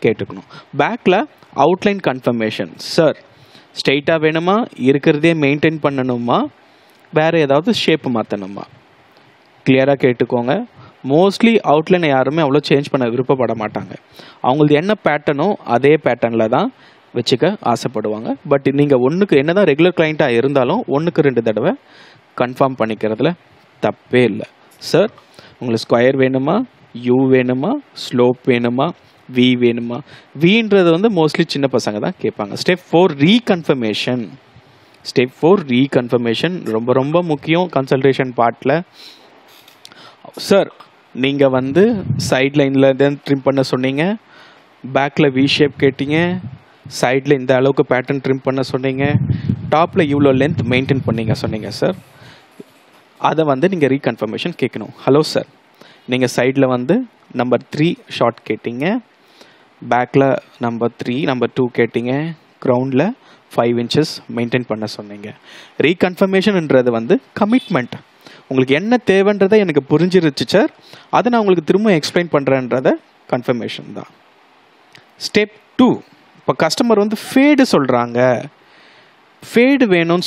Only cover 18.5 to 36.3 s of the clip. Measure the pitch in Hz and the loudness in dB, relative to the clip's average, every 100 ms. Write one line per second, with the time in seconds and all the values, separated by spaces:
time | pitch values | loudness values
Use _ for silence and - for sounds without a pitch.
18.5 | 143 139 139 147 131 127 170 202 147 147 | 0 0 0 2 2 2 0 2 2 2
19.5 | 180 185 139 175 170 160 151 147 117 135 | 2 2 2 2 2 0 0 0 2 2
20.5 | 143 123 202 - 135 170 165 147 117 113 | 0 0 -2 -2 -4 -2 0 0 0 -2
21.5 | 107 147 277 _ - - - _ - 123 | -2 -2 -4 _ -20 -20 -20 _ -6 -4
22.5 | 131 135 131 110 107 107 110 143 175 _ | 0 -2 0 -4 -4 -4 -2 -2 -4 _
23.5 | _ _ _ 110 - _ 123 120 104 - | _ _ _ -6 -6 _ 2 2 0 -10
24.5 | _ _ _ - 151 208 - _ - - | _ _ _ -2 0 0 -4 _ -20 -20
25.5 | - 127 113 - 120 123 135 131 131 139 | -12 -4 -4 0 2 2 2 0 0 -2
26.5 | 202 254 _ _ 117 123 127 131 131 123 | -2 -4 _ _ -6 0 2 4 2 2
27.5 | 127 156 294 - - - 120 123 127 - | -2 -2 -4 -8 -16 -6 0 2 0 -2
28.5 | 120 120 123 156 - _ _ - 127 123 | 0 0 -2 -4 -6 _ _ -6 0 2
29.5 | 123 120 120 117 120 - - - 139 170 | 4 2 0 -4 -10 -12 -20 -20 0 2
30.5 | 220 220 202 175 165 226 185 156 - 165 | 2 2 2 4 2 2 0 0 0 -2
31.5 | - 139 131 - 104 151 - 110 - 104 | -2 -2 -2 -2 -4 -6 -6 -6 -6 -8
32.5 | - - 180 - 165 185 139 151 233 - | -4 -2 -2 0 2 2 2 2 4 2
33.5 | 180 156 139 110 101 - 123 104 - _ | -2 0 -2 -2 -4 -4 -4 -6 -14 _
34.5 | - _ _ _ _ - - 127 - 156 | -20 _ _ _ _ -6 -2 -2 0 2
35.5 | 190 147 123 139 139 120 120 117 | 2 2 0 2 0 0 0 0